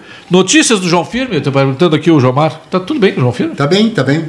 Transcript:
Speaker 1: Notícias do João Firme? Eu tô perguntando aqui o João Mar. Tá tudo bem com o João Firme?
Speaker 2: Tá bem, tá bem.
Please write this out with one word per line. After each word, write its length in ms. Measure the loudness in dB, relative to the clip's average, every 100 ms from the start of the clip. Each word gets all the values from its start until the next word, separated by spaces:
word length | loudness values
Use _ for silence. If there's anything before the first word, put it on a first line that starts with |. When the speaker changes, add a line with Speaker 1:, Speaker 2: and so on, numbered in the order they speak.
| -16 -20 0
Speaker 1:
Notícias 480 | 0 2 2 2 0
do 80 | 0
João 160 | -2
Firme? 320 | -2 -6 -4 -4
Eu 60 |
tô 100 | -2
perguntando 440 | 0 0 0 0 2
aqui 140 | 2
o 100 | 4
João 140 | 4
Mar. 280 | 2 -2 -4 -6
Tá 80 | -6
tudo 200 | -4 0
bem 120 | 0
com 80 | 0
o 40 |
João 100 | -2
Firme? 220 | -2 -4 -4
Speaker 2:
Tá 120 | 0
bem, 220 | 2 0
tá 140 | 0
bem. 220 | 0 -2